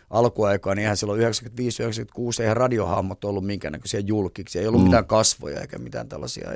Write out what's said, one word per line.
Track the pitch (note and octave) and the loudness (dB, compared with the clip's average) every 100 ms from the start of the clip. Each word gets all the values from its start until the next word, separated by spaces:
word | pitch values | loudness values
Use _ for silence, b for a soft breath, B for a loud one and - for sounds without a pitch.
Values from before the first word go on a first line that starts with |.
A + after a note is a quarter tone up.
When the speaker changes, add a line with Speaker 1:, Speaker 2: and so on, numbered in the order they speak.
| b | b
Speaker 1:
alkuaikaa, | A2 A#2+ - G#2 G2+ G2 | 2 2 2 2 2 0
niin | G2 | -2
eihän | G#2+ G2+ | 0 0
silloin | G#2 G2+ | 0 2
yhdeksänkymmentäviisi, | A2+ G#2+ A2+ A#2+ B2 - | 2 0 -6 -6 -4 -2
yhdeksänkymmentäkuusi | A#2 A2+ A#2 - A#2+ A#2 | -4 -4 -8 -6 -4 0
eihän | A2+ A2+ | 0 2
radiohahmot | B2+ A#2 F2+ G2 F#2+ - | 2 2 0 0 -2 -4
ollut | G2+ G2 G2 | -4 -4 -4
minkäännäköisiä | G2 D2 D2+ - G#2+ | -6 -6 -8 -6 -4
julkiksi. | G2+ G#2+ F#2 - F#2+ F2 | 0 0 -2 -6 -8 -4
Ei | G#2+ | 2
ollut | A#2 | 6
Speaker 2:
Mm. | B2 | 6
Speaker 1:
mitään | A#2 - | 6 4
kasvoja | A2 A2+ - D2 - | 4 4 0 -4 -10
eikä | C3+ - | -10 -12
mitään | A#2+ A2+ A#2 | -10 -12 -12
tällaisia | D3+ B2 - G1+ | -10 -10 -10 -10